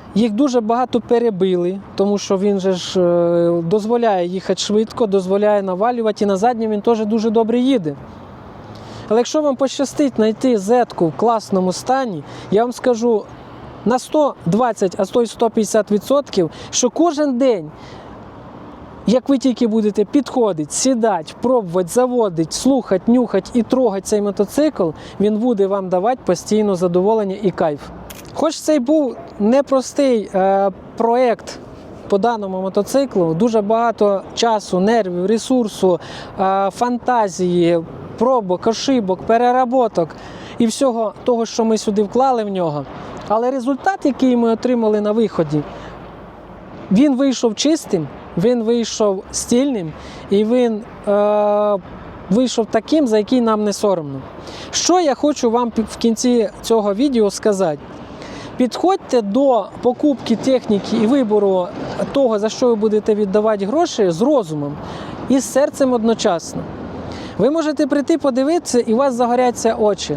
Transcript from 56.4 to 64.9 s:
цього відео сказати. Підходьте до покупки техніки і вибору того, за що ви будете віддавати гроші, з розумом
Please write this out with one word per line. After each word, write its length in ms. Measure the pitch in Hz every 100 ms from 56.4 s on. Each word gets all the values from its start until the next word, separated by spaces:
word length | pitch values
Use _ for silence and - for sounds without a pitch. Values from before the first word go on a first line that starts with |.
| 202 -
цього 320 | - 226 208
відео 360 | 202 294 247 208
сказати. 480 | - 220 196 185 147 - - - - - - - -
Підходьте 640 | 254 - 339 381 - 254
до 440 | 202 202 277 233 185 -
покупки 540 | 233 240 302 262 - 220
техніки 600 | - 262 - 202 - 226
і 40 | 214
вибору 600 | 285 240 214 202 190 175 - - - -
того, 260 | 277 269 214
за 100 | 214
що 180 | - 247
ви 80 |
будете 400 | 226 220 208 208
віддавати 520 | 208 208 202 214 214 190
гроші, 440 | 277 339 - 190
з 120 | 165
розумом 540 | 240 294 175 156 143 147 -